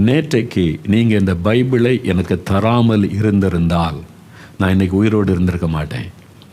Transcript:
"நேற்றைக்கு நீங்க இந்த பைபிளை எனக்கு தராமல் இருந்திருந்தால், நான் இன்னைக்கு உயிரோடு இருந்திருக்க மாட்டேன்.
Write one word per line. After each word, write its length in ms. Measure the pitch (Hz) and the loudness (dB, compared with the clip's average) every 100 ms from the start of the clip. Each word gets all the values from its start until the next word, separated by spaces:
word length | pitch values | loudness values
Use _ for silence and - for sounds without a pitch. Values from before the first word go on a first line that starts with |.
| 104 | 2
"நேற்றைக்கு 760 | 143 151 127 120 - 85 73 - | 2 0 -2 -2 -2 -2 -2 0
நீங்க 280 | 104 117 107 | 2 2 2
இந்த 200 | 95 87 | 0 0
பைபிளை 580 | 92 117 127 127 120 127 | 0 0 2 2 2 0
எனக்கு 400 | - 90 90 90 | -2 -2 -2 -4
தராமல் 680 | - 98 110 120 117 107 95 | -2 -2 0 2 2 2 0
இருந்திருந்தால், 840 | 98 107 101 95 85 85 85 82 69 - - - - - - | 0 0 2 2 0 0 0 -2 -6 -14 -20 -20 -20 -14 -4
நான் 120 | 95 | 0
இன்னைக்கு 260 | 95 92 95 | 2 2 2
உயிரோடு 360 | 107 107 98 | 2 2 0
இருந்திருக்க 360 | 90 90 85 85 | 0 0 -2 -2
மாட்டேன். 380 | 78 76 - - - - - - | -4 -6 -8 -12 -16 -20 -20 -20